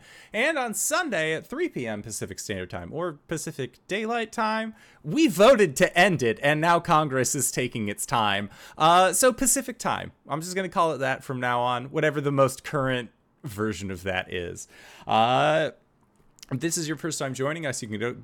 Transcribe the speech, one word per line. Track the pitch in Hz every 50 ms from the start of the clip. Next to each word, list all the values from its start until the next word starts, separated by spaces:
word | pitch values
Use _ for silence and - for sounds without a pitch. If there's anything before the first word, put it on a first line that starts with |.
| - - - - - - -
and | 208 240 311 330 285
on | 247 233 202
Sunday | - - - 294 339 370 294 208 165 156 156 160
at | 147 -
three | - 247 294 359 -
P | - 165 120
M | 113 107 104
Pacific | 104 113 101 - 113 95 95 -
Standard | - - 104 95 92 90
Time, | - 90 87 87
or | - 151 175 175 147 - _ -
Pacific | 170 156 - 170 156 - 131 123 _ _ _ -
Daylight | 180 208 220 220 240 233 226 220
Time. | - - 220 214 220 220 220 220 220 _ - - _ _ -
We | 151 160 - 226 214
voted | 160 170 202 247 277 214 208 156 131
to | - 185 - -
end | 170 185 190 175 - 127
it, | 113 107 -
and | - 143 151 151
now | 156 175 170 170
Congress | - - 170 156 156 147 131 131 123 - -
is | 143 120 -
taking | - - 127 123 - 120 107 101
its | 101 - - -
time. | 139 117 107 104 98 101 104 98 - - - - -
Uh, | - 156 160 175 180 185 185 165
so | - - 254
Pacific | 233 - 277 262 - 277 262 - 233 -
Time. | - 185 117 92 92 90 - _ _ -
I'm | 135 156
just | 160 180 180
gonna | 190 190 175
call | - 196 170 165 151
it | 127
that | 135 131 131 - -
from | - 135 127
now | 123 123 123 123
on, | 120 123 123 120 123 135
whatever | 131 160 151 156 143 151
the | 139 143
most | 139 139 135 127 131 - -
current | - - 147 131 131 131 123 120 104 _ _ _ _ _ _ -
version | 131 98 98 110 110 104 87 98 92
of | 95 90
that | 92 98 92 92 - - 90
is. | 90 87 87 90 90 - _ - - - - - - -
Uh, | - 107 110 113 120 127 135 143 151 156 160 156 127 - _ _ _ _ _ _ _ _ _ _ _ _ - - -
if | 135 123
this | 143 170 165 175
is | 160 147
your | 160 139
first | - 160 143 -
time | 147 135 127
joining | 131 131 143 156 170 160 139
us, | 120 - 127
you | 107
can | 107 101
go, | 113 120 127 -